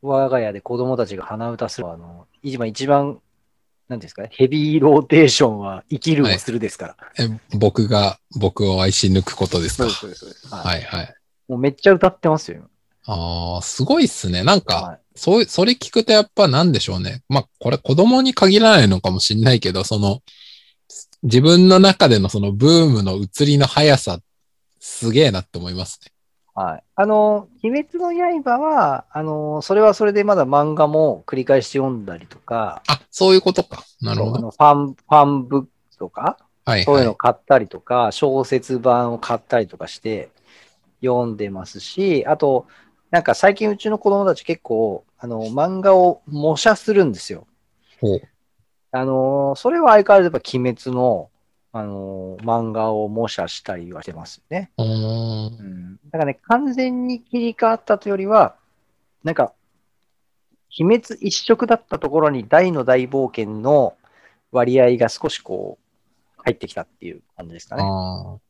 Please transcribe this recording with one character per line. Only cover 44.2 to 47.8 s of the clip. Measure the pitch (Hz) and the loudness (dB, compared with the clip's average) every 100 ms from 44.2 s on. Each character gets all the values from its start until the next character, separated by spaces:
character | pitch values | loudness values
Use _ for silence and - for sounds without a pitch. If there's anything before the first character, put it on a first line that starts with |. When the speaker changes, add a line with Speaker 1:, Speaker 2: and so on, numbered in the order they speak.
| 196 | 0
Speaker 1:
た | |
ち | 156 | -2
結 | - 165 | -4 -8
構、 | - 110 113 92 _ _ | -4 -2 -2 -4 _ _
あ | 123 | -12
の、 | 113 110 | -10 -8
漫 | 127 165 190 | -4 -4 0
画 | 196 | 4
を | 190 180 165 - | 6 4 0 -8
模 | 147 151 151 | -4 -2 2
写 | 226 208 | 2 2
す | - | 2
る | 202 | 2
ん | 165 | 2
で | 98 | -2
す | - | -12
よ。 | 98 - _ _ _ | -16 -18 _ _ _